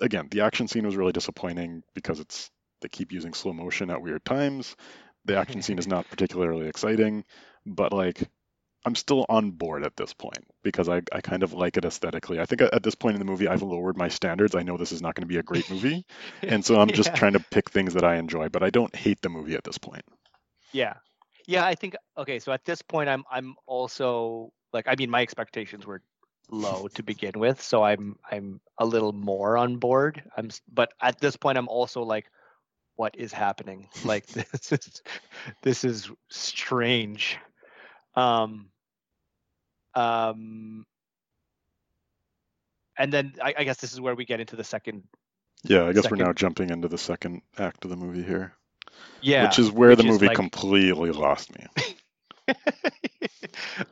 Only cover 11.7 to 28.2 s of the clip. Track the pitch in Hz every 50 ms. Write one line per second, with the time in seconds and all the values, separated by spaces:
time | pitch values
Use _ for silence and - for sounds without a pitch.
11.7 | - 101 85 85 - - - 87 - - - - 90 80 85 - - 120 - 110
12.7 | - 117 - - - - - 117 104 101 98 98 95 92 101 95 92 90 92 98
13.7 | 90 87 87 95 92 98 87 87 - - - 90 82 92 104 107 - 90 87 90
14.7 | 87 87 - - - 82 85 82 82 - 90 85 90 175 170 - 175 170 170 -
15.7 | - 190 104 131 156 180 180 - - - - - - - - 202 113 107 - -
16.7 | - 107 208 214 202 202 - 170 - - 113 101 98 98 - - - 107 - -
17.7 | - 98 98 92 85 92 87 87 85 85 82 82 82 82 78 80 - - - 101
18.7 | 101 120 117 107 - - - 110 101 - - 92 85 80 78 76 80 71 - -
19.7 | - - - - - - - _ _ _ _ _ _ _ _ _ _ _ _ _
20.7 | - 135 123 107 - - _ _ _ _ _ _ _ _ _ - 175 185 170 185
21.7 | 175 - - 190 175 - - _ _ - 139 135 135 117 - - 131 131 - -
22.7 | 170 - - _ - 151 147 143 135 131 131 - 131 127 131 131 131 _ _ -
23.7 | 131 127 127 123 - - 135 127 120 117 117 117 117 113 113 - _ _ _ _
24.7 | - 117 110 - 127 127 135 120 120 123 123 113 - - 113 - - 113 107 95
25.7 | - 101 101 104 98 95 - _ _ _ _ _ _ _ _ _ 110 107 104 101
26.7 | 95 92 98 101 - - 113 107 107 - - 98 95 107 110 123 135 - - -
27.7 | - 113 107 104 104 101 104 101 101 -